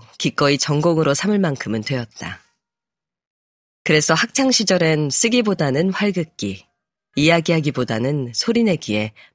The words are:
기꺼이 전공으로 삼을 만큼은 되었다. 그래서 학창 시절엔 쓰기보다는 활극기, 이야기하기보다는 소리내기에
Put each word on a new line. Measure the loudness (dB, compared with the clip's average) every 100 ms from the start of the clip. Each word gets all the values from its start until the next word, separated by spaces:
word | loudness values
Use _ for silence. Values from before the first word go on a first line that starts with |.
| -10 -6
기꺼이 | -4 0 0 0
전공으로 | 0 0 2 2 0
삼을 | 0 0 0
만큼은 | 0 -2 -4 -6
되었다. | -4 -6 -6 -12 -14 -14 _ _ _ _ _ _ _ _ _ _ _ _ _ _
그래서 | 0 2 2
학창 | 0 0 0 0
시절엔 | 0 2 2 2 2 0
쓰기보다는 | 0 0 2 0 0 0 0 0
활극기, | 0 -2 -2 -6 -6 -10 -10 -16 _ _ _ _ 0
이야기하기보다는 | 4 4 4 0 0 -2 -2 -2 -2 -2 -4
소리내기에 | -4 -2 0 2 0 -2 -4 -4 -8 -20